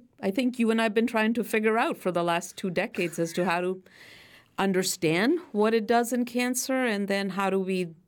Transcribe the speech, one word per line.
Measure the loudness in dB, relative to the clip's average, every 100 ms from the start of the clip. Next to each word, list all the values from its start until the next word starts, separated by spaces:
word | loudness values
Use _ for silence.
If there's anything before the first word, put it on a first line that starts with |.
| -12 _
I | -2
think | 0 -2 0
you | 2
and | 2
I | 2
have |
been | 2 2 2
trying | 2
to | 0
figure | 0 0 2 2
out | 0 -2
for | -2
the | 0
last | 0 0 -2 -8
two | -4
decades | -2 -4 -2 -4 -2
as | -4
to | 0
how | 0 0
to | -2 -6 -10 -20 -20 -20 -20 -20 _ -2
understand | 2 2 0 0 0 2 2 0 -2
what | 0 2 2
it | 2
does | 2 2
in | -2 -2
cancer, | -2 -2 -2 -2 0
and | 0 -2 -2
then | -2 -2
how | -2 0
do | 0
we | 0 -2 -4 -8